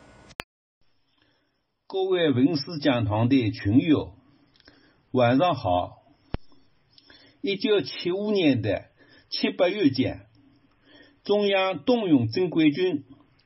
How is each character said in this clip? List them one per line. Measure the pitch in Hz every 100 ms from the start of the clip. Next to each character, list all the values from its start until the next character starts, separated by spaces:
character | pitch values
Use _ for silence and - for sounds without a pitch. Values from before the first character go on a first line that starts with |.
| - - - - - _ _ _ _ _ _ _ _ _ _ _ _ _ -
各 | 190
位 | 190 180 156
文 | 123 143 151
史 | - 156
讲 | 143 120
堂 | 104 107 123
的 | 135 107
群 | - 104 123
友， | 170 117 - - _ _ _ _ - _ _ _ _
晚 | 123 120 135
上 | 180
好。 | 120 95 90 90 - _ _ _ - - - _ _ _ - - - - _
一 | 202 196
九 | 220 208
七 | - - 175
五 | 190 208
年 | 202 156 120
的 | 104 87 - _ _ - -
七 | - 220
八 | - 180
月 | 208 190
间， | - 117 - - _ _ _ _ _ _ - - _
中 | - 208 202
央 | 190 190 185
动 | - 240 190
用 | 139 113
正 | 185 185
规 | 170 156
军， | 147 185 147 - - _ _